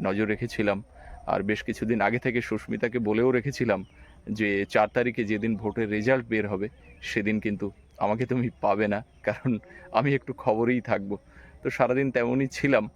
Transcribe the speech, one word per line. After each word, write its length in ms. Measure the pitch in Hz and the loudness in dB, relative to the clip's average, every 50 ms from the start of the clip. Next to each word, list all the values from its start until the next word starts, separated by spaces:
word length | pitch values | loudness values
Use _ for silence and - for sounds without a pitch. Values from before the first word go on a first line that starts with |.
নজর 240 | - 95 101 104 110 | -2 -2 0 0 0
রেখেছিলাম। 580 | 104 107 - 120 117 - - 107 104 98 101 - - - - - - - - - | 0 0 -2 -4 -4 -2 0 0 0 0 0 -4 -12 -20 -20 -18 -18 -18 -10 -4
আর 160 | - - 98 95 | -2 -2 0 0
বেশ 200 | 101 107 - - | 0 -2 -2 -4
কিছুদিন 380 | - 110 - 110 110 120 107 | -6 -6 -4 -2 0 2 2
আগে 180 | 98 104 117 123 | 2 2 0 0
থেকে 220 | - 131 113 120 | -2 -2 -2 -2
সুস্মিতাকে 580 | 113 - 110 107 - - 113 107 - 117 110 123 | -2 -4 -6 -6 -4 -6 -4 -2 -2 -2 -2 -2
বলেও 320 | 113 104 107 110 120 131 | 0 0 2 2 4 4
রেখেছিলাম 540 | 123 123 110 143 127 - 131 113 98 95 92 - - - - - - - - - | 2 2 0 -4 -4 -2 0 0 0 0 -4 -8 -18 -20 -20 -20 -20 -16 -10 -8
যে 340 | 104 107 107 101 101 98 101 - | -2 0 0 2 2 0 0 2
চার 180 | - 113 107 | 4 4 4
তারিখে 360 | 104 - 123 120 123 110 123 113 | 4 2 0 0 0 0 -2 -2
যেদিন 320 | 101 107 104 107 113 113 | 0 0 0 0 -2 -2
ভোটের 340 | 98 110 104 101 117 113 104 | -2 -4 -4 -2 -2 -2 -2
রেজাল্ট 360 | 107 107 104 123 135 131 117 | -2 0 2 2 2 2 2
বের 220 | 117 113 110 104 | 0 -2 -2 0
হবে, 220 | 104 101 92 101 117 - - - - - - | -2 -2 -4 -4 -6 -8 -14 -20 -20 -20 -16
সেদিন 380 | - - - 117 101 107 110 107 | -12 -4 -2 0 0 2 0 0
কিন্তু 320 | - 107 104 90 104 98 - - - - - | 0 -2 -2 -2 -4 -6 -8 -12 -20 -20 -6
আমাকে 280 | - - 101 107 117 127 | -2 -2 0 0 0 -2
তুমি 240 | - 127 127 120 120 - - | -2 0 -2 -2 -2 -4 -2
পাবে 260 | - 104 98 104 110 | 0 2 2 2 2
না, 180 | 104 101 104 123 - _ - - | 2 0 -2 -4 -8 _ -6 -4
কারণ 340 | 104 104 - - 131 117 104 - - - - - - | -4 -4 -2 0 -2 -2 -2 -4 -10 -20 -20 -14 -2
আমি 220 | - 110 135 143 139 | 0 2 2 2 2
একটু 200 | 131 - - 123 | 0 -2 -6 -10
খবরেই 480 | - - 123 110 110 117 117 127 123 | -2 0 0 2 4 2 2 2 0
থাকবো। 360 | - 117 113 104 98 98 101 - - - - - - - - - - | 0 0 -2 -2 0 -4 -8 -8 -10 -16 -20 -20 -20 -20 -16 -8 -6
তো 60 | 135 | -4
সারাদিন 420 | - - 131 117 127 135 139 135 | 0 2 2 4 4 2 2 2
তেমনই 360 | 120 127 120 120 123 135 139 | 2 0 2 2 2 0 0
ছিলাম। 420 | 131 - - - 143 135 110 107 - - | -2 -2 -2 2 4 4 4 2 0 -6